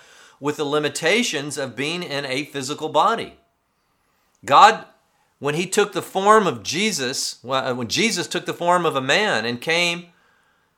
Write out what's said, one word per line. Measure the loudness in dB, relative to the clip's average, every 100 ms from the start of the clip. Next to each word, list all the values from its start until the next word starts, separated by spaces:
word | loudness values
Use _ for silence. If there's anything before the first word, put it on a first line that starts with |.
| -20 -20 -20 -6
with | -6 -4
the |
limitations | -2 0 -2 -2 0 2 0 -4 -6 -6
of | -8 -6
being | -6 -6
in | -6 -6
a | -4 -6
physical | -6 -8 -8 -6 0
body. | 2 2 0 -6 -14 _ _ _ _ _ _ _ _ _ _
God, | 4 8 8 6 -8 _ _ _ _ -8
when | -4
he | -4 -2
took | 0 0
the | -2
form | -6 0 6 6 4
of | -2
Jesus, | -6 -2 -2 -2 -4 -4 -8 -10
well, | -4 -2 -2
when | -4 -4
Jesus | 0 0 -2 -4
took | -6 -6
the |
form | -4 2 2 2
of | -2
a |
man | 0 0 2 0
and | -2 -6
came | -2 0 0 -4 -12 _ _ _ _ _ _